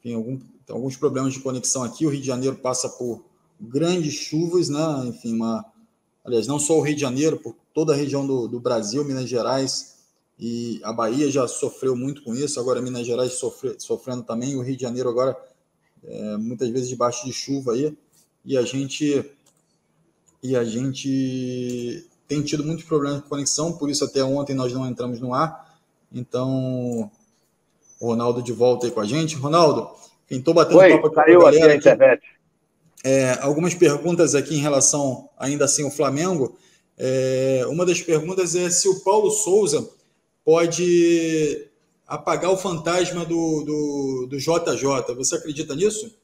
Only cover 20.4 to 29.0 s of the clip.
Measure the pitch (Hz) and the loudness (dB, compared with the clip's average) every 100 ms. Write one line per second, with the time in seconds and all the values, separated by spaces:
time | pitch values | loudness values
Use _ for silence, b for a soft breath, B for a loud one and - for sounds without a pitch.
20.4 | 127 127 117 110 135 135 139 135 131 127 | -4 -2 0 -2 -4 -6 -4 -2 -2 -4
21.4 | 127 127 123 123 120 113 - _ _ 147 | -6 -6 -6 -8 -8 -10 -16 _ _ -4
22.4 | 143 151 147 165 - 160 139 143 - 143 | -2 -4 -4 -6 -2 -2 -2 -6 -8 -6
23.4 | 135 - 160 170 143 139 135 135 131 139 | -4 -2 -4 -4 -4 -4 -2 0 0 -2
24.4 | 139 135 127 127 131 120 123 120 127 127 | -2 -4 -2 -4 -6 -6 -6 -6 -4 -2
25.4 | 156 - b b b _ _ 123 120 123 | -2 -4 b b b _ _ -12 -6 -2
26.4 | 131 131 131 127 123 117 104 _ _ _ | -2 -2 -2 -4 -4 -4 -6 _ _ _
27.4 | _ _ _ _ _ _ 117 117 120 123 | _ _ _ _ _ _ -2 0 0 -2
28.4 | 127 110 123 120 120 110 | -4 2 4 4 0 -2